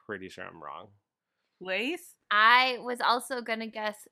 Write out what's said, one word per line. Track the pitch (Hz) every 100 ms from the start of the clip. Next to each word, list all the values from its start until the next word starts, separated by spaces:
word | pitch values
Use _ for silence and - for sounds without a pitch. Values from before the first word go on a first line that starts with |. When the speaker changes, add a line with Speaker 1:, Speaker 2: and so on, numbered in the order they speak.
Speaker 1:
pretty | - 101 92
sure | -
I'm | 92 85
wrong. | 76 76 104 101 _ _ _ _ _ -
Speaker 2:
Lace? | 180 190 247 349 - - -
Speaker 3:
I | 208 220 247 262 240
was | 240 247
also | 220 240 - 254
gonna | 233 220 226
guess | 220 214 208 -